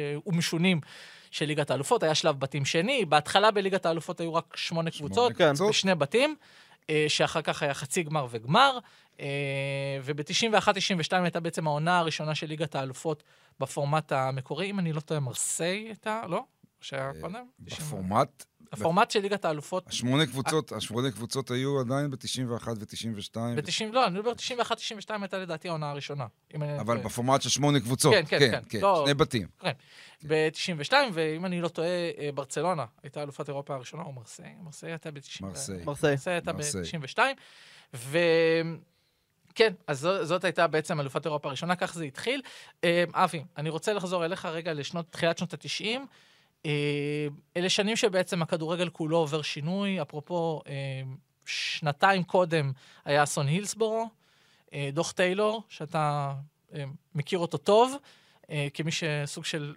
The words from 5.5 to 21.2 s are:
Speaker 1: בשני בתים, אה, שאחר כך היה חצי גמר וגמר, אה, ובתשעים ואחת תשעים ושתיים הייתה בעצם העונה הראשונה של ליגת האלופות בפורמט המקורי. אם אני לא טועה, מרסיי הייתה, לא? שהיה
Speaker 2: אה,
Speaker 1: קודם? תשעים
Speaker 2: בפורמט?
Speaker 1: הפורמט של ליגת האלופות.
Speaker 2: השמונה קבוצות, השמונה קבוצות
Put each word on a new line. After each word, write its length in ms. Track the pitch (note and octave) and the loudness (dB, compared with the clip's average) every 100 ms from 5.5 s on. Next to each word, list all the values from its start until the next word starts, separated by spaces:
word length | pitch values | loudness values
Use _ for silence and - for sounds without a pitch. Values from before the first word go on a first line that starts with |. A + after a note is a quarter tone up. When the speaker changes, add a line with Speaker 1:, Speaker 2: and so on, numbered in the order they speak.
| C#3+ G3+ | 6 4
Speaker 1:
בשני 260 | - F#3+ E3+ | 4 2 2
בתים, 400 | C#3 A3+ D4 D4+ - - - _ - | 4 4 2 0 -14 -20 -20 _ 0
אה, 160 | D3+ D3+ | 2 2
שאחר 340 | - D3+ E3 | 2 2 2
כך 220 | E3 D#3 | -2 -2
היה 100 | D3+ | -2
חצי 300 | C#3 C#3+ F#3+ | -2 -2 -2
גמר 240 | D3+ D#3 B2+ | 0 -2 -2
וגמר, 480 | A#2 A#2 G3 C#4 B3+ - - _ - | -6 2 6 6 4 -10 -20 _ -10
אה, 60 | D3 C#3+ C#3 C#3 C#3 C#3 C#3 C#3 | -6 -2 -2 -2 -2 -4 -4 -4
ובתשעים 500 | C3 D3 D3 F3 A3+ | -4 -6 -2 0 4
ואחת 220 | A#3+ A3 G3 | 4 4 2
תשעים 240 | - F#3 | 0 0
ושתיים 240 | D#3 F#3 | 2 2
הייתה 160 | F3 F3 | 2 0
בעצם 280 | E3 E3+ D#3+ | -4 -2 -2
העונה 320 | D3 E3 F3+ | 0 2 2
הראשונה 360 | E3 D3 D#3 D3+ | 2 -2 -4 -4
של 120 | D#3+ | -6
ליגת 280 | D3+ D#3 D3 | -4 -4 -2
האלופות 480 | C3+ B2+ D#3+ D3+ _ _ _ - | -6 -6 -6 -6 _ _ _ -8
בפורמט 520 | C3+ - C#3+ D#3 - | -6 -2 0 0 2
המקורי. 580 | C#3 C3 C3 B2+ D3+ G3 | 0 0 -2 -6 -6 -4
אם 100 | G3+ | -2
אני 140 | E3+ | -2
לא 60 | D#3 | -4
טועה, 200 | D3 D#3 | -2 -2
מרסיי 640 | B2+ G#2+ - - E3 G3 A3 | -2 -4 -4 -2 -2 -2 -6
הייתה, 340 | G3+ A3 A3 A3+ | -8 -6 -6 -4
לא? 160 | F#3 C4 _ - _ | -4 -6 _ -20 _
שהיה 260 | - C#3 C3+ | -10 -6 -6
Speaker 2:
אה, 140 | D#3 | -6
Speaker 1:
קודם? 240 | D#3+ A3 B3 _ - | -10 -10 -14 _ -14
תשעים 220 | - - | -10 -8
Speaker 2:
בפורמט? 580 | G2 F#2 G#2+ D3 - - _ - | -6 0 2 2 -2 -20 _ -14
Speaker 1:
הפורמט 400 | G#2+ C3 F3 A3+ | -2 2 4 4
של 80 | A3 | 2
ליגת 260 | G3 G3 E3+ | 0 -2 -2
האלופות. 420 | D3 - F#3 - | -2 -4 -6 -6
Speaker 2:
השמונה 380 | - A#2+ C3+ D#3 | -4 2 4 2
קבוצות, 460 | C3 B2+ D#3 - | 0 0 0 -2
השמונה 400 | A2 - A2 C3 | -6 -4 -2 -2
קבוצות 400 | G2+ | -4